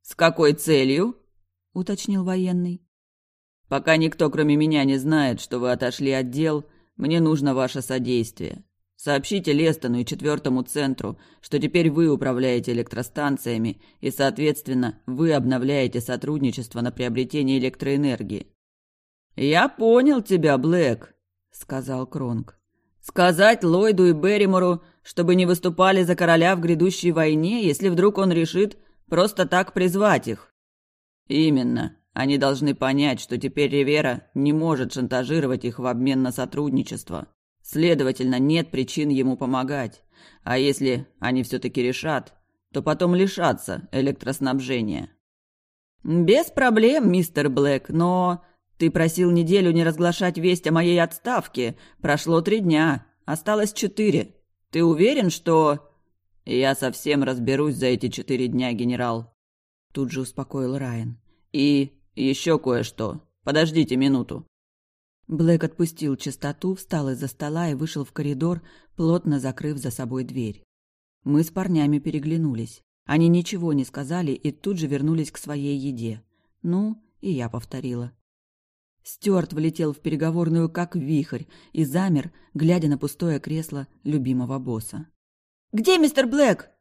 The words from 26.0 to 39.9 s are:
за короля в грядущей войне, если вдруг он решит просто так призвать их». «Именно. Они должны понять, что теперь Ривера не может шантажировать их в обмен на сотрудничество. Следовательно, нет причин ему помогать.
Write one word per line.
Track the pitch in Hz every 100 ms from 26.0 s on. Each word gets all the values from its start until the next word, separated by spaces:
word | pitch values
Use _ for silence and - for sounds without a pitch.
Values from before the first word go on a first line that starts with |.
за | 175
короля | 170 170 165 170
в | 185
грядущей | 165 165 180 185 180
войне, | 160 156 156 165 240
если | 196 143 196
вдруг | 170 202 202
он | 185
решит | 170 165 180 208 - _ _ _
просто | 165 202 - 185
так | 180 190
призвать | - 180 185 208 156 -
их». | 107 - _ _ _ _ _ _ _ _
«Именно. | 143 160 139 123 120 113 - _
Они | - 135 143
должны | 135 139 143
понять, | - 131 139 147 127
что | - 120
теперь | 135 139 143
Ривера | 143 139 151 139 123 _
не | - 143
может | 151 165 143 127
шантажировать | - 120 127 127 160 139 127
их | 120 113
в | 123
обмен | 120 131 131
на | 127
сотрудничество. | 123 127 143 147 131 113 101 - 85 - _ _ _
Следовательно, | - 143 170 156 135 127 127 127
нет | 135 160 165
причин | 135 127 - 147
ему | 135 131 127
помогать. | 131 131 131 143 117